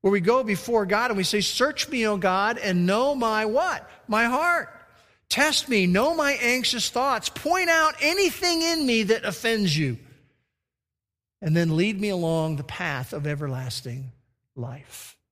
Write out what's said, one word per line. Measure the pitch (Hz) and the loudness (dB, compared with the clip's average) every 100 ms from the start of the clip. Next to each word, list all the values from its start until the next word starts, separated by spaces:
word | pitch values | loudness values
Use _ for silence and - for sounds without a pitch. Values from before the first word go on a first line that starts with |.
where | 196 | 2
we | 202 | 2
go | 180 247 | 4 2
before | 220 190 - 226 196 | 2 -2 0 0 2
God | 208 247 | 0 0
and | 202 | 0
we | |
say, | 180 208 | 0 0
"Search | 190 - 262 294 - | -2 0 0 0 -4
me, | 262 220 | 0 0
O | 208 | 2
God, | 185 185 202 233 | 2 2 0 -2
and | 208 180 175 | 0 2 2
know | 202 269 | 2 2
my" | 277 226 214 220 | 0 0 0 0
what? | 240 359 269 - - - | 0 0 -4 -10 -20 -2
"My | 214 233 | 0 2
heart. | 262 339 349 - - - _ _ _ _ | 2 2 0 -2 -16 -20 _ _ _ _
Test | - 294 - - | 0 2 0 0
me, | 226 180 | 2 4
know | 180 269 330 | 4 2 2
my | 285 262 | 0 0
anxious | 240 254 240 247 - | 0 0 0 -2 -2
thoughts. | 240 269 262 - | 0 0 0 -4
Point | - 294 370 349 | -6 0 0 2
out | 330 311 - | 4 2 2
anything | 294 359 370 - 359 330 | 0 2 2 2 0 2
in | 330 330 269 | 0 0 2
me | 226 | 2
that | 196 220 202 | 2 0 0
offends | 175 226 220 196 151 | -4 -2 0 0 0
you. | 143 113 - - _ _ _ _ _ _ _ _ _ _ _ _ | -2 -4 -12 -20 _ _ _ _ _ _ _ _ _ _ _ _
And | 175 165 | 0 2
then | 170 156 | 2 2
lead | 202 202 | 0 0
me | 208 | -2
along | 185 165 165 160 147 | -2 0 0 -2 -4
the | |
path | 131 - 175 139 127 | -8 -8 -6 -6 -6
of | - 147 | -6 -6
everlasting | 147 147 131 127 - 127 123 135 - _ _ _ - | -4 -6 -6 -8 -8 -10 -10 -12 -16 _ _ _ -12
life." | 120 131 - - - _ _ | -12 -12 -18 -20 -20 _ _